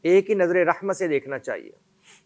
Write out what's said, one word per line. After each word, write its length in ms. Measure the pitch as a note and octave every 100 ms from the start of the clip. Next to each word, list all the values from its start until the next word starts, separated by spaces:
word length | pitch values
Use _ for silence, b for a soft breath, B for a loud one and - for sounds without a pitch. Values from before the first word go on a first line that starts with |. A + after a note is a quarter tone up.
| E3
एक 240 | F#3+ G3
ही 60 | G#3
नज़र 300 | F3 F3+ E3
रहमत 300 | E3+ G3 F#3
से 120 | F3+
देखना 280 | C#3+ B2 C3+
चाहिए, 340 | - G2 G#1 - _ _ b b